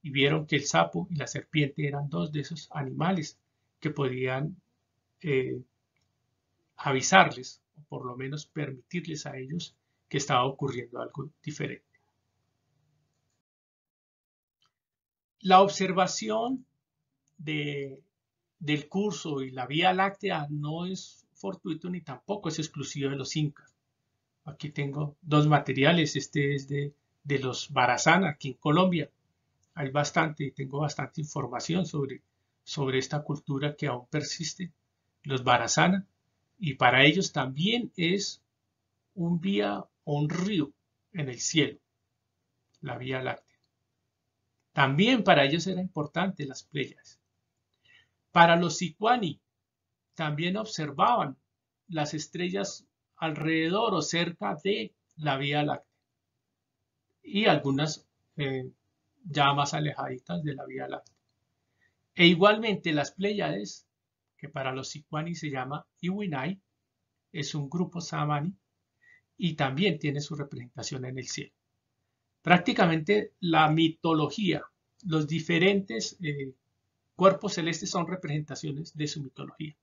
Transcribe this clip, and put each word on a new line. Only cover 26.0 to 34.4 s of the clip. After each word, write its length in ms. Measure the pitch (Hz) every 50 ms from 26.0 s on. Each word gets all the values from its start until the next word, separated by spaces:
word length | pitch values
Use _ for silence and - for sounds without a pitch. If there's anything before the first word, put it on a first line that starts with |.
| 160 147 -
este 400 | 135 - - - 151 143 139 143
es 120 | 139 135
de, 260 | 135 143 143 143 143 _ _ _ _ _ _ _
de 160 | 139 139 131
los 320 | 127 127 123 - - -
Barazana, 580 | 143 135 123 123 123 117 - 160 165 185 190 160
aquí 200 | 143 _ - 139
en 40 | -
Colombia. 540 | _ _ 156 151 175 185 185 175 160 143 - _ _ _ _ _ _ _ _ _ _ _ _ _
Hay 160 | 170 143 135
bastante, 560 | 131 147 143 - - 190 160 156 151 - 147
y 60 | 131
tengo 280 | - - 139 135 135 139
bastante 400 | 151 - - - 135 - _ -
información 680 | 147 151 - 151 127 117 127 120 - - 165 185 175
sobre, 360 | 151 - 151 139 135 131 131 _ _ _ _ _ _ _ _ _
sobre 360 | - - 160 139 131 131 131
esta 240 | 131 - 151 147 147
cultura 520 | - 143 139 _ - 139 135 147 147 147
que 120 | - 151
aún 200 | 139 123 123 123
persiste, 640 | _ - 151 135 - - -